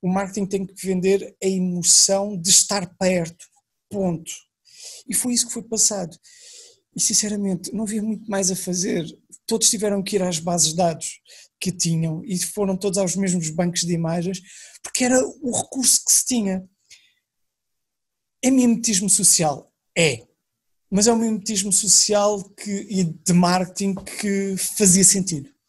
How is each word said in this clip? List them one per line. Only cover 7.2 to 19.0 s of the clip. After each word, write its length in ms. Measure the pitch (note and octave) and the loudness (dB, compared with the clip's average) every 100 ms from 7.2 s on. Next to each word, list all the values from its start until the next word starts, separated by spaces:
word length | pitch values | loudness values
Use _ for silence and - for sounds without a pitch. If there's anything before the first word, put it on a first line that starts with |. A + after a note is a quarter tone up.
| G#3+ G#3 G3+ F#3 F#3 | 0 -2 -2 -4 -4
não 100 | G3 | -6
havia 180 | A3 A3 | -4 -4
muito 280 | G#3+ G#3+ - | -4 -6 -4
mais 200 | G3 F#3+ | -2 -2
a 60 | F#3 | -4
fazer. 500 | - F3+ F#3 - D#3+ - _ - - | -4 -4 -2 -4 -6 -12 _ -20 -6
Todos 240 | A3+ - | 0 0
tiveram 320 | A3+ G#3 G3+ | 0 -2 -2
que 140 | F#3+ G#3 | -2 -2
ir 60 | |
às 160 | F#3 E3 | -2 -2
bases 300 | E3+ F3 D#3+ | -2 0 0
de 80 | D#3+ | 2
dados 420 | F3 D#3 - - _ - - _ | 0 0 -10 -14 _ -20 -20 _
que 140 | F#3+ | -8
tinham 500 | F3+ F3 E3 E3 D#3+ - | -4 -2 0 -2 -4 -6
e 120 | F3+ | -6
foram 380 | - - G3+ F#3+ | -6 -4 -2 -2
todos 220 | G3+ F#3+ | -2 0
aos 180 | F#3 F3+ | -2 0
mesmos 320 | G3 F3+ D#3 | -2 -2 -4
bancos 320 | D#3+ F3 F3 | -2 -2 -2
de 140 | E3+ | -2
imagens, 480 | E3+ E3 E3+ F3 F#3+ - - - - | -2 0 -2 -4 -6 -12 -20 -20 -20
porque 200 | - - | -10 -2
era 160 | B3+ B3+ C4 | 2 4 2
o 240 | - C#4+ | -4 -6
recurso 540 | A3+ - C4+ B3 - | -4 -6 -2 2 2
que 80 | - | 4
se 140 | - - | 2 2
tinha. 420 | B3 G3 F#3+ F#3 _ _ - _ _ _ _ _ _ _ _ _ _ _ _ _ _ | 0 0 -2 -6 _ _ -20 _ _ _ _ _ _ _ _ _ _ _ _ _ _
É 80 | B3 | 2
mimetismo 580 | C4 B3 A3+ A#3 G3 | 4 4 4 0 0